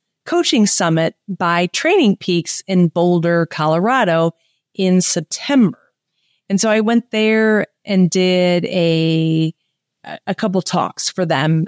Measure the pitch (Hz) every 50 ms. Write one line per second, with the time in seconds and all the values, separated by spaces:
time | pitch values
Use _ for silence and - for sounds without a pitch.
0 | _ _ _ _ - - 330 349 - - 311 226 208 196 - - 185 165 160 160
1 | 165 - - _ _ - 180 - 180 170 170 175 180 180 - - - 330 415 381
2 | 262 202 - - - 185 175 170 160 - - - - - 190 180 175 160 - 170
3 | 175 175 175 170 160 170 170 170 165 - - - 151 156 160 170 190 233 269 262
4 | 214 175 165 165 165 170 - _ _ _ _ _ _ _ _ - 190 185 185 185
5 | 175 - - 175 156 - - - - - 285 262 214 156 - - _ _ _ _
6 | _ _ _ _ _ _ _ _ _ - 196 190 226 220 214 220 214 214 233 233
7 | - - 220 220 214 220 220 220 220 220 214 208 - - _ _ - - 196 185
8 | 185 160 - 185 185 185 180 180 180 180 175 175 170 - - 180 170 170 165 160
9 | 160 165 160 160 160 160 160 160 160 160 - _ _ _ _ _ _ _ _ _
10 | - - - - - 202 185 - 170 170 190 185 - - 180 165 - - - -
11 | - - - 185 180 160 156 135 151 156 160 160 160